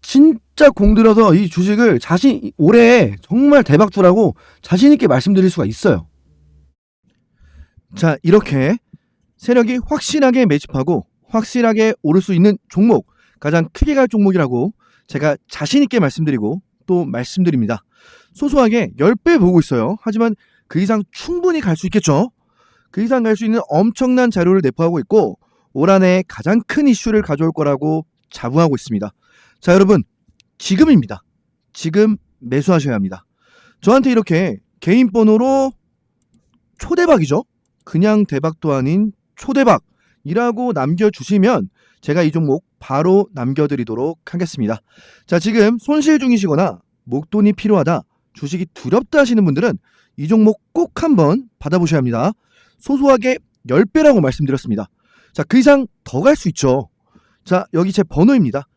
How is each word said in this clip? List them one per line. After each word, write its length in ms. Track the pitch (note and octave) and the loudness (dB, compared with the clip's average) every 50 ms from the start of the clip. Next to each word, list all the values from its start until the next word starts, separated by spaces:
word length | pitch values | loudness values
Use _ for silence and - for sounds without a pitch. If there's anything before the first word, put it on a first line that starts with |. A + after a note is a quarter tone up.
진짜 680 | _ - - C4+ C#4+ D#4+ D4+ A3+ _ _ _ - D4+ C#4+ | _ 0 4 4 4 4 4 0 _ _ _ 4 4 4
공들여서 640 | C#4 - G3+ G#3 G#3+ G#3 A3+ A3+ G#3+ G#3+ A3+ G#3 D#3+ | 4 4 2 4 4 6 4 4 6 6 4 4 4
이 140 | F3+ G#3 F3 | 4 2 0
주식을 500 | D#3+ - F3+ G3 G#3 G#3 A#3+ A3+ F3 A#2+ | -2 -2 -2 0 2 2 2 2 2 0
자신, 540 | - - E3 F#3 - C#4 A#3 F#3+ - G2+ - | -2 -2 -2 0 2 0 0 0 -6 -12 -6
올해 600 | _ D#3 D#3 A3+ A#3 A#3 A#3 B3 A#3+ F#3 A2+ G2+ F#2+ | _ 2 4 6 6 6 6 6 4 4 0 -2 -8
정말 440 | - _ F3+ A#3+ C4+ D4 D4 C#4+ A#3+ | -10 _ -2 0 2 4 4 4 4
대박주라고 720 | - C#3 D3+ G#3+ G3+ - G3+ G3 C4+ F#3 G#3+ A3+ D#3+ - _ _ _ _ _ _ | 4 4 4 4 2 2 2 4 4 4 4 2 0 0 _ _ _ _ _ _
자신 300 | - - F3+ A#3 C#4 D4 | -2 0 4 6 4 4
있게 160 | - - F#3 | 4 4 2
말씀드릴 420 | C#3 C3 B2+ - G3+ F#3+ F#3 F#3 | 2 2 0 0 0 2 2 0
수가 160 | - E3+ B2+ | 0 -2 -6
있어요. 400 | G2 A2 - - - C3+ F2+ D#2+ - _ _ _ _ _ _ _ _ _ _ _ _ _ _ _ _ _ _ _ _ _ _ _ _ _ _ _ _ _ - - _ _ _ _ _ - | -6 -6 -2 0 0 0 0 -4 -12 _ _ _ _ _ _ _ _ _ _ _ _ _ _ _ _ _ _ _ _ _ _ _ _ _ _ _ _ _ -20 -20 _ _ _ _ _ -8
자, 200 | - - E3 D3+ C3 _ | -2 -2 0 0 0 _
이렇게 560 | E3 F3+ G#3 - - C#3+ C3+ C3 C#3+ G#3 A#3+ _ _ - - _ _ _ _ _ _ _ _ | 2 2 2 2 0 -4 -2 -2 -2 -2 -4 _ _ -20 -20 _ _ _ _ _ _ _ _
세력이 420 | - - A#3+ B3 A#3+ G#3+ B3+ B3 A3+ | -4 0 2 2 2 0 -2 -6 -6
확실하게 600 | - D4 D4 - - - D4+ C#4+ C4 B3 C4 B3+ | -6 -6 -6 -6 -6 -2 0 0 2 2 2 0
매집하고 580 | G3+ D3 D3 - - - C3+ C3 D3+ F3 C3 - _ _ _ _ | 0 0 -2 -4 -6 -6 -6 -4 -2 -4 -4 -6 _ _ _ _
확실하게 680 | _ - A3+ A3 - - B3 A#3 A3+ A3 G#3+ A3 A3 G#3+ - _ | _ -6 -6 -6 -4 -4 -2 -2 0 0 0 0 0 -2 -2 _
오를 200 | D3+ D#3 F#3+ F#3 | 0 0 0 0
수 100 | - F#3+ | 0 0
있는 240 | E3+ F3 G#3 G3+ - _ _ | 2 2 2 2 0 _ _
종목, 400 | - E3+ G3+ A#3 A3 D3 F#3 _ _ _ _ _ _ _ | -2 0 2 2 2 0 0 _ _ _ _ _ _ _
가장 280 | - D3 D3+ E3+ D#3+ D#3+ _ | -6 -2 -2 -2 -2 -2 _
크게 220 | - - D4 D4 | -4 -2 0 2
갈 100 | C#4 C4 | 0 0
종목이라고 680 | - - A3 G3+ G3 F#3+ F#3 D#3 B2+ B2 A#2+ B2+ F#3+ A3 _ _ _ _ _ _ _ | 0 0 0 0 2 2 0 -2 -2 -2 -4 -4 -4 -8 _ _ _ _ _ _ _
제가 280 | - C#3 D3 D3+ C#3+ - _ _ | -10 -4 -4 -4 -4 -4 _ _
자신 340 | - - D3+ D3+ - C#4+ C#4+ | -12 -10 -8 -2 0 0 0
있게 160 | B3+ - A#3 | 0 0 0
말씀드리고 640 | F3+ C#3 - - D#3+ D3+ C#3 A#2+ G#2 G#2 C#3+ G3 _ _ _ _ _ | -2 -2 -2 -4 -4 -4 -2 -2 -4 -4 -6 -6 _ _ _ _ _
또 180 | - F#3 F3+ E3+ | -4 -2 -2 -2
말씀드립니다. 800 | - G2 A#2 B2 - - - F#3 F3 D3+ B2+ A2+ G2+ A#2 G#2+ _ _ _ _ _ _ _ _ _ _ _ | -4 -6 -8 -8 -8 -4 -2 0 0 0 0 -2 -2 -4 -8 _ _ _ _ _ _ _ _ _ _ _
소소하게 580 | - - C#4+ A#3+ C#4+ B3+ A3+ G#3+ A#3+ G3 - - A#2 | -8 -6 -2 0 2 2 2 2 0 -4 -4 -4 0
열 160 | C#3+ F#3 A#3+ | 0 2 2
배 200 | G#3 _ E4 E4+ | 2 _ 0 2
보고 220 | D4+ G3 F3 F3+ E3+ | 2 2 2 2 2
있어요. 380 | D3+ - C#3+ A#2+ A2 B2 G3 A3 | 0 0 -2 -2 -2 -4 -6 -6
하지만 360 | _ A3+ G#3 A3 A3+ A#3 G#3+ _ _ _ _ _ _ _ | _ -8 -4 -2 -2 -2 -2 _ _ _ _ _ _ _
그 100 | - - | -4 -4
이상 220 | G3+ G3 A3+ G#3+ G3+ _ | -2 -2 -2 -4 -4 _
충분히 500 | _ - - - F4 F4 E4+ F#4 E4+ D#4 | _ -18 -10 -8 -8 -2 -2 -2 -2 -2
갈 160 | C#4 G3+ D#3+ | -2 -4 -4
수 100 | D#3+ - | -4 -4
있겠죠. 440 | F#3 - G#3+ - E3+ D3 C#3 G3+ B3+ _ _ _ _ _ _ _ _ _ _ _ _ _ | -4 -4 -2 0 0 0 0 -2 -4 _ _ _ _ _ _ _ _ _ _ _ _ _
그 100 | F#3 G#3+ | -6 -4
이상 220 | A#3 C4 B3+ A#3 | -2 -2 -2 0
갈 120 | A3 A3 | 0 -2
수 80 | G#3 A3+ | -2 -2
있는 160 | A3 A3 A#3 - - | -2 -2 -2 -4 -2
엄청난 640 | D3 D#3 G3 A3+ A3 - C4+ B3+ B3+ B3+ B3+ A#3+ | -2 0 0 0 0 -2 -2 0 0 0 0 0
자료를 300 | G#3+ F#3 E3+ F3 F#3+ G3 F3 | 0 0 0 2 2 2 0
내포하고 380 | C3+ B2+ - E3 E3+ F3 D#3+ | -2 -2 -2 -2 -2 -2 -4
있고, 400 | A#2+ _ - A3 F3+ A2 F#2 _ _ _ _ _ _ _ _ | -4 _ 0 0 0 0 -4 _ _ _ _ _ _ _ _
올 160 | C3 D3 F3+ | -2 2 2
한 120 | G3 F#3+ F#3 | 4 4 4
해 220 | F3+ F3+ F#3 F#3 | 2 2 0 -2
가장 340 | _ - - A2 D#3+ G3+ A#3 G#3 | _ -12 -10 -4 -2 -2 -2 -2
큰 220 | _ - D4 D4 C#4 | _ -4 0 2 2
이슈를 340 | A#3+ - - - G#3+ G#3+ G#3 | 0 0 -2 -2 -2 -2 -2
가져올 300 | - D3+ C#3 D#3+ E3 D#3+ | -2 -4 -4 -2 -4 -2
거라고 520 | - D3+ C#3+ C#3+ C3 C#3+ D3+ D#3 D#3+ D#3+ _ _ _ _ _ | -2 -2 -2 -2 -2 -2 -4 -4 -4 -6 _ _ _ _ _
자부하고 440 | _ - - A#2+ B2+ D#3 E3+ E3 C#3 | _ -12 -10 -4 0 0 0 0 0
있습니다. 380 | A#2+ - - A2+ G#2 G2+ G2+ _ _ _ _ _ _ _ _ _ _ | -4 -6 -6 -8 -6 -6 -8 _ _ _ _ _ _ _ _ _ _
자, 120 | _ - F3 | _ 2 4
여러분, 280 | F#3+ G3 F#3+ G#3 F3 G#2 _ _ _ _ _ _ _ _ _ _ _ | 4 6 4 4 2 0 _ _ _ _ _ _ _ _ _ _ _
지금입니다. 640 | - - F#3+ F#3 D#4 D#4+ C#4+ F#3 B2 G#2 G#2+ F#2+ _ _ _ _ _ _ _ _ _ _ _ | -6 -4 0 2 4 4 4 2 2 -2 -10 -16 _ _ _ _ _ _ _ _ _ _ _
지금 440 | - - E3 D#3 G3+ G#3+ A3 G#3 - _ _ _ _ | -10 -10 -4 0 0 0 0 0 -4 _ _ _ _
매수하셔야 540 | - A#2 B2+ C#3 C#3+ - F#3 D#3+ C3+ C#3+ B2 | -12 -6 -4 -4 0 0 0 0 0 -2 -4
합니다. 300 | G#2+ G2 F#2+ F#2 F#2 _ _ _ _ _ _ _ _ _ _ _ _ | -4 -4 -6 -8 -12 _ _ _ _ _ _ _ _ _ _ _ _
저한테 300 | - F#3 A3+ C4 B3+ C4+ | 0 2 2 2 2 2
이렇게 460 | B3 A3+ G#3 - F3 D#3+ F#3+ F3 A2+ G2 _ _ _ _ | 0 0 0 0 -2 -2 -2 -4 -6 -10 _ _ _ _
개인 320 | - E3+ F#3+ A#3+ C4 A#3 F#3+ | -2 0 2 2 2 0 0
번호로 600 | A3+ A3 G#3+ G#3+ A3 A#3+ C4 C4+ C4+ C4+ C4+ C4 _ _ _ _ _ _ _ _ _ _ _ _ _ _ _ _ _ _ _ _ _ | 2 2 4 4 2 2 0 0 0 -2 -4 -6 _ _ _ _ _ _ _ _ _ _ _ _ _ _ _ _ _ _ _ _ _
초대박이죠. 680 | - - E4+ F4 F4 E4+ D#4 G#3+ D#3+ C3+ C#3 C#3+ - _ _ _ _ _ _ _ _ | -8 -6 -2 -2 2 2 2 2 2 0 -2 -4 -4 _ _ _ _ _ _ _ _
그냥 420 | - - D#3+ F#3 G#3+ G#3+ G#3+ G#3 | -6 -2 0 0 2 2 0 0
대박도 460 | - - C3+ C#3+ D#3+ D#3+ _ - D#3 C#3+ | -2 -4 -6 -4 -6 -8 _ -4 -4 -2
아닌 400 | C3+ B2+ C3+ D#3+ F#3+ G#3+ G#3+ G3 _ _ _ _ | -2 -2 -2 -2 -2 -2 -4 -6 _ _ _ _
초대박이라고 1400 | _ - - C4+ C4+ C4+ B3 F#3 - _ _ _ _ _ _ _ _ _ C#3+ D#3+ G#3+ A#3+ A#3+ A#3 G#3 B3 B3 A3 | _ -10 -4 0 0 2 2 2 0 _ _ _ _ _ _ _ _ _ -6 -4 -2 -2 -2 -4 -4 -6 -6 -4
남겨주시면 960 | D#3 C3 C#3 E3 E3+ G#3+ G#3 - - B2+ - G3+ G#3 F#3 G3 D#3 B2+ G2 F#2+ _ _ _ _ _ _ | -4 -2 -4 -2 0 0 -2 -2 -2 -8 -4 0 0 2 2 0 -2 -4 -8 _ _ _ _ _ _
제가 220 | _ - D3 E3+ F3 | _ -4 -2 0 0
이 100 | D#3 D3+ | -2 -2
종목 320 | E3 E3 D3 C3+ D#3+ _ _ _ _ | -2 -2 -2 -2 -4 _ _ _ _
바로 500 | - - C3 C#3 D#3 F3+ F#3+ G3 G#3 - G3 | -12 -6 -4 -2 0 2 2 0 0 -2 _
남겨드리도록 1000 | D3 B2 B2 C3+ C#3 D3+ C#3+ C#3+ C3 A#2+ A2 A2 A2+ C3 D#3 E3+ _ _ - - | -8 -8 -6 -2 -2 -2 -2 -2 -6 -6 -8 -6 -6 -6 -6 -8 _ _ -12 -8
하겠습니다. 460 | F3 F3+ D#3+ - - A#2 G2+ A2+ - _ _ _ _ _ _ _ _ _ | -8 -8 -8 -6 -6 -6 -6 -6 -8 _ _ _ _ _ _ _ _ _
자, 120 | _ - E3+ | _ -4 -4
지금 400 | D#3+ G#3+ G#3+ A#3 G#3 G#3+ A#3 A#3 | -2 -2 0 2 2 2 2 -2
손실 400 | - - D4 D4+ C#4+ D4+ D#4 D4 | -4 -4 -2 -2 2 2 0 2
중이시거나 600 | B3+ C4 A#3+ A3 G3 F3+ D3 D3 F#3+ F3 G#2 F2 _ _ _ _ _ | 2 0 0 0 0 -2 0 0 -2 -2 -4 -10 _ _ _ _ _
목돈이 480 | - A#2+ C#3 D3+ _ - G#3 G3+ G#3 G#3 | -8 -8 -8 -8 _ -2 0 0 0 0
필요하다, 500 | - - G#3 G#3 F#3+ C#3+ D#3+ E3+ - - _ _ _ _ _ _ | 0 -2 0 0 0 0 0 -2 -4 -6 _ _ _ _ _ _
주식이 340 | - - C#3+ D#3+ F#3 F#3+ - _ | -14 -12 -10 -8 -8 -10 -10 _
두렵다 460 | - - B2 C#3+ A#3 C#4 _ - D4+ | -14 -6 -2 -2 -2 -2 _ 0 0
하시는 240 | C#4 A3+ A#3+ A3 G3+ | 2 2 2 0 2
분들은 340 | E3+ C#3 C#3 G3+ A#3+ F3+ - _ _ _ _ _ _ _ | 0 0 0 -2 -2 -4 -6 _ _ _ _ _ _ _
이 100 | - C#3+ | -12 -4
종목 340 | D3+ G#3+ A3 G#3+ A3 G#3+ - _ _ _ | 0 2 4 4 2 2 0 _ _ _
꼭 300 | E4 F4 - _ - - | -4 -4 -4 _ -6 -2
한번 460 | E4 D4 G3 D#3+ D#3+ E3+ C4 C4 A#3 _ _ | 0 2 2 2 2 0 -2 -4 _ _ _
받아보셔야 380 | - D3 D#3 F#3 F3 D#3+ D#3+ D#3 | -8 -4 -2 -2 0 0 -2 -2
합니다. 340 | C3 B2 A#2 A2+ A#2+ F#3 A3 _ _ _ _ _ _ _ _ _ | -2 -2 -4 -2 -4 -4 -4 _ _ _ _ _ _ _ _ _
소소하게 600 | _ - C4+ C#4 C4+ C#4 C4+ B3 G3 B3+ B3+ - _ _ _ _ _ A#2+ | _ -6 -4 -2 2 2 2 2 0 -2 -4 -4 _ _ _ _ _ -2
열 160 | B2 D3+ G#3 | 0 0 0
배라고 360 | F#3+ _ D#4 D#4 D4+ C4+ G#3+ | 0 _ 2 4 4 4 4
말씀드렸습니다. 680 | D#3 C3 C3 - D#3 C3+ C3 C3+ - - G#2+ G2+ G#2 - _ _ _ _ _ _ _ _ _ | 2 0 -2 -4 -4 -4 -4 -6 -4 -6 -6 -6 -8 -12 _ _ _ _ _ _ _ _ _
자, 120 | - - | -10 -8
그 140 | _ - B3+ | _ 0 2
이상 280 | B3+ D4 C#4+ C#4 C4 - _ _ _ | 4 4 4 4 2 -4 _ _ _
더 180 | - - B2+ E3+ | -8 -6 -2 0
갈 120 | F3+ G3+ | 0 0
수 120 | - - F#3 | 0 -2 -8
있죠. 400 | D3 - - C3+ B2+ C3+ A#2+ - _ _ _ _ _ _ _ _ _ _ _ | -6 -2 -2 0 0 -2 -4 -10 _ _ _ _ _ _ _ _ _ _ _
자, 200 | - F3+ F#3 - _ - | -4 -4 -4 -4 _ -4
여기 200 | D#3+ F3 F#3+ F#3+ | -2 -2 -2 -2
제 100 | - E3 | -2 -4
번호입니다. 640 | - - C#3 E3+ A#3 C#4 C4 F3 B2+ G2+ C#3 C#3 _ _ | -2 0 2 2 2 4 2 0 -2 -2 -6 -10 _ _